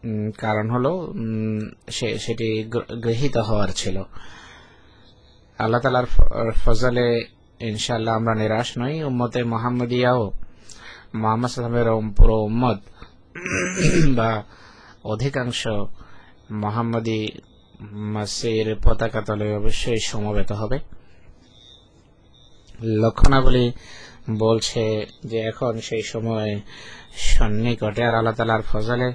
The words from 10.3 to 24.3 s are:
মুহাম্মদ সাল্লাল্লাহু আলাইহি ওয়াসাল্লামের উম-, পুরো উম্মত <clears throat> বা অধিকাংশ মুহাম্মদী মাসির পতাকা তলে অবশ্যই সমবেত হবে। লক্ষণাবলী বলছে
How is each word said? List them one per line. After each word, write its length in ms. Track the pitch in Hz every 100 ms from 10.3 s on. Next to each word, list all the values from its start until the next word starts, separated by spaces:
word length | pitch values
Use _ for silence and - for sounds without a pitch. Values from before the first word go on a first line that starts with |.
| - - - - - - - - 107
মুহাম্মদ 340 | 110 110 123
সাল্লাল্লাহু 400 | 131 120 120 117
আলাইহি 0 |
ওয়াসাল্লামের 0 |
উম-, 240 | 113 107
পুরো 240 | 104 113 110
উম্মত 360 | 107 113 123 101 - - - - _ - 175
<clears throat> 720 | - 180 185 - 175 151 123
বা 260 | 113 110 104 - - - - -
অধিকাংশ 640 | 101 110 135 135 123 120 117 104 101 - - - - - -
মুহাম্মদী 760 | 107 104 107 117 113 113 110 107 - - - _ -
মাসির 960 | 107 104 107 107 104 - 120 110 110 107
পতাকা 380 | - 113 113 110
তলে 340 | 104 104 107 104
অবশ্যই 440 | 104 - - 113
সমবেত 520 | - 113 104 104 101
হবে। 280 | 104 107 131 - - - - - - - - - - _ _ _ _ _ - - - - -
লক্ষণাবলী 880 | 110 110 113 - - 135 127 123 123 123 - - - -
বলছে 760 | -